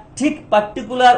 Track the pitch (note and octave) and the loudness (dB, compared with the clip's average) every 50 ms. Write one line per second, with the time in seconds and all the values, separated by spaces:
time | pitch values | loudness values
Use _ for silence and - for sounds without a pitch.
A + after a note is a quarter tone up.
0 | - - - - B3 D4+ D4 - - - G#3+ G#3 G#3 G#3 - C4 A#3+ G#3 B3+ B3+ | -20 -18 -10 -6 -4 -4 -4 -6 -6 -2 -2 -2 -2 -2 -6 -14 -12 -10 -4 2
1 | B3+ B3 A#3+ | 2 4 2